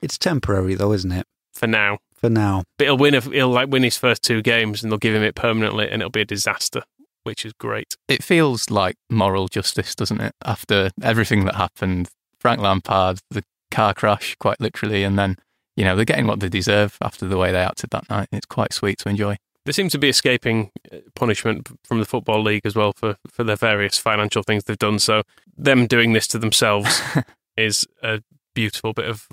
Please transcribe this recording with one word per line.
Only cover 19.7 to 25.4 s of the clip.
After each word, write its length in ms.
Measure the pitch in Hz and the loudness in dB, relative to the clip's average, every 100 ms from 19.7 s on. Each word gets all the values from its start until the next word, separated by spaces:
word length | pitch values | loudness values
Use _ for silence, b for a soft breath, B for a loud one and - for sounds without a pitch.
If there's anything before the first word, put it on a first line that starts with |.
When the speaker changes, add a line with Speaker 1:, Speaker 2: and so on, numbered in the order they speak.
Speaker 2:
seem 160 | 139 170 | -2 -2
to 100 | 147 | 0
be 120 | 139 | 2
escaping, 600 | - 135 123 120 113 104 - - | 2 2 0 2 0 -2 -8 -20
uh, 60 | 82 - | -20 -16
punishment 540 | - 120 101 113 107 - - | -4 -2 0 -2 -4 -8 -18
from 140 | - 117 | -4 -4
the 60 | |
Football 380 | 107 123 - 107 | -2 -4 0 0
League 240 | 107 104 104 | 2 0 -2
as 100 | 107 | 0
well 160 | 104 | 0
for, 240 | - 110 101 - | 0 -4 -6 -10
for 180 | - | -6
their 120 | 113 104 | -2 0
various 400 | 117 104 101 - | 0 0 0 0
financial 460 | 113 104 104 110 | 0 0 0 -2
things 220 | 98 104 | -2 -2
they've 120 | - 107 | -2 -2
done. 220 | 107 107 | 0 0
So 240 | - 107 - b | 2 0 -2 b